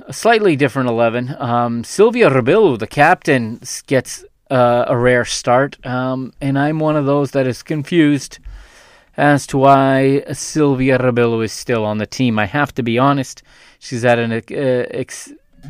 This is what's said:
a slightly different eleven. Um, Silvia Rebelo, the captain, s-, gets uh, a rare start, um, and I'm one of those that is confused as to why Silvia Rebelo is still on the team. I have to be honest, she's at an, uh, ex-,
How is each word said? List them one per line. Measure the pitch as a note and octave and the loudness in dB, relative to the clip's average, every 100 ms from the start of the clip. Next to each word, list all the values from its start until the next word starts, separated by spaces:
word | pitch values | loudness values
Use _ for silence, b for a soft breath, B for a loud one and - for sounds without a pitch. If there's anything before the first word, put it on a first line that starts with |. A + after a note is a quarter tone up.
| - | -16
a | |
slightly | C3 G#3+ A#3 G#3 C#3+ | -4 0 2 2 2
different | C#3 C#3 B2+ | 0 0 -2
eleven. | A#2 A#2 A#2+ B2 D3+ | 0 0 0 -6 -6
Um, | B2+ A#2+ A#2+ A#2 | -2 -2 -2 -4
Silvia | A2+ - A3 A#3+ F#3+ | -4 2 2 4 2
Rebelo, | C3 A#2+ G3 G3+ A#2 | 4 2 4 2 0
the | G#2+ | -4
captain, | - D3 F3+ - C3+ A2 A2+ | 2 4 4 2 0 -2 -10
s-, | - - | -14 -14
gets | - C3+ - - - _ - | -2 -2 -2 -10 -18 _ -4
uh, | C3 B2 A#2+ B2 | 2 2 2 0
a | B2+ | 0
rare | B2 B2 A#2 | 2 2 0
start, | - - B2 C#3 - C3 | -4 0 2 2 -4 -8
um, | B2+ B2+ C3 C3 - | -6 -4 -6 -8 -8
and | C#3 C#3 | -4 -2
I'm | D3 D#3 | -2 -2
one | D#3 D3+ | -2 0
of | C#3 | 0
those | C#3+ C#3+ | 0 0
that | C#3+ B2+ | -2 -2
is | A#2 | -4
confused | - D#3 C#3+ F3 D3 C#3+ - - b b b b b b b - | -6 -8 -2 2 2 2 -4 -18 b b b b b b b -2
as | C#3+ C#3+ - | 2 2 0
to | C#3 | 2
why | C3+ C#3 C3+ C3+ C3+ C#3 - | 4 6 4 2 2 0 -2
Silvia | C#3 - D#3 D3 B2+ C3 B2+ | -10 -6 0 0 2 2 2
Rebelo | B2+ A#2+ A#2 A2+ | 2 2 0 0
is | A2 | -4
still | - - A#2 | -6 -4 -2
on | G#2+ G#2+ | -2 -4
the | G#2+ | -6
team. | - B2+ A2 | -2 -2 0
I | G2+ | -2
have | D3 D3 - | -2 -4 -4
to | |
be | A#2 A#2 | -4 0
honest, | C3+ C#3 C3 - - b b b | 2 0 -4 -12 -20 b b b
she's | - B2 B2 | -12 -2 2
at | A#2+ | 2
an, | A#2 | 0
uh, | A2+ - - C3+ B2+ - | -4 -6 -4 -2 0 -2
ex-, | - C3 - - D4 _ _ C#3+ | -6 -10 -12 -20 -20 _ _ -20